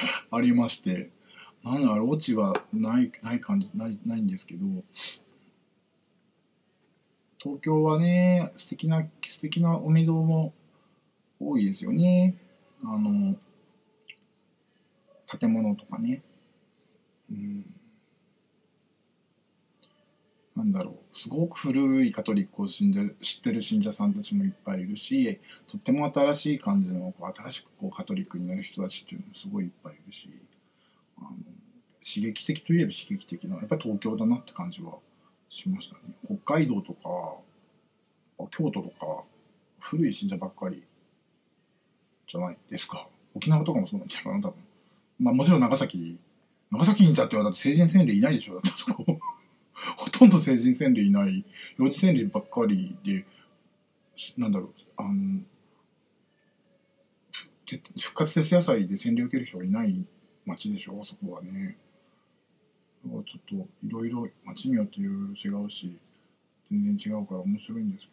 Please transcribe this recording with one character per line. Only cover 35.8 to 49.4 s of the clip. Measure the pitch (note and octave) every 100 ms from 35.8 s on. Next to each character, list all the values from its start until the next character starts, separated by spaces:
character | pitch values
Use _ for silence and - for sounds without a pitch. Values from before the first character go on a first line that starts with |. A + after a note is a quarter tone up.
| -
た | -
ね。 | - - -
北 | G3+ - D3+
海 | -
道 | G2+
と | -
か、 | - - F2 - - - _ _ _ _ _ _ _ _ - -
京 | - D3+
都 | G2
と | F2
か、 | - - - - _ _ _ _ _
古 | - D#3 C#3
い |
信 | - G3+
者 | -
ば | -
っ | -
か | F#2
り | - - _ _ _ _ _ _ _ _ _ _ _ _ _ -
じ | F3
ゃ |
な | F3+
い | - _
で | -
す | -
か。 | - - _ _ -
沖 | D#3
縄 | D#3
と | D#3
か | B2+
も | F#2+
そ | G2+
う |
な | -
ん |
ち | -
ゃ |
う |
か | -
な、 | G3
多 | F#3+
分。 | - - _ _ _ _ -
ま | B2
あ、 |
も | C3 D#3
ち |
ろ | D#3
ん |
長 | A#2+ C3
崎、 | - F2+ E2 E2+ _ _ _ _ _
長 | G#2+ E3
崎 | G#3
に | E3+
い | C3
た | -
っ |
て | G#2+
は |
だ | G#2
っ |
て | -
成 | C#3
人 | D3+ E3+
洗 | F#3 C#3
礼 |
い | G2+
な | B2+
い | C3
で |
し | -
ょ、 | -
だ |
っ |
て | -
あ | -
そ | -
こ。 | - - - B5 -